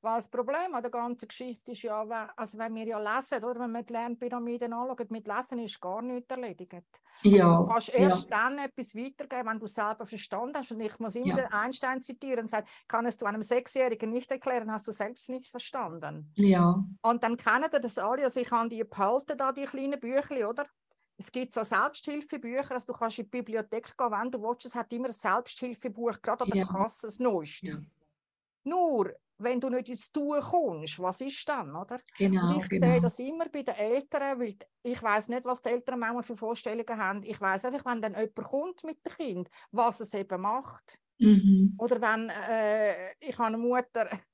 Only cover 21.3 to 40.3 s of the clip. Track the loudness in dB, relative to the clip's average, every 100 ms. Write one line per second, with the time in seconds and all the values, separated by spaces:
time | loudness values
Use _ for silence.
21.3 | -6 -4 -4 0 2 2 -2 -8 -8 -6
22.3 | -8 -4 -4 -4 -6 -6 -4 -4 -4 -6
23.3 | -6 -4 -4 -4 -6 -8 -2 -2 0 -4
24.3 | -4 -4 -6 -6 -6 -6 -4 -6 -2 0
25.3 | 0 0 -8 -8 -6 -8 -2 -4 -2 -2
26.3 | 0 2 0 0 0 -2 -2 -10 -2 0
27.3 | 0 -4 -10 -10 -10 -12 _ _ _ _
28.3 | _ _ _ -4 2 2 2 0 -4 _
29.3 | _ -2 0 0 -2 -4 -10 -6 -4 0
30.3 | -2 2 2 2 -2 -8 -4 -4 -2 -6
31.3 | -6 -4 -4 -4 -8 -10 -12 -14 0 4
32.3 | 4 4 2 0 4 6 6 4 0 -6
33.3 | -4 -4 -4 -4 -2 0 0 0 -2 -2
34.3 | -2 -4 -6 -18 _ -6 -4 2 2 2
35.3 | -4 -2 -2 0 -2 -2 -2 -2 -4 -6
36.3 | -6 -4 -4 -4 -6 -4 -2 -2 -2 -6
37.3 | -2 0 0 -2 -4 -4 -2 -2 -2 -4
38.3 | -4 -4 -4 -4 -8 -12 -10 -12 -8 -6
39.3 | -6 -8 -14 -6 2 2 2 -6 -6 -4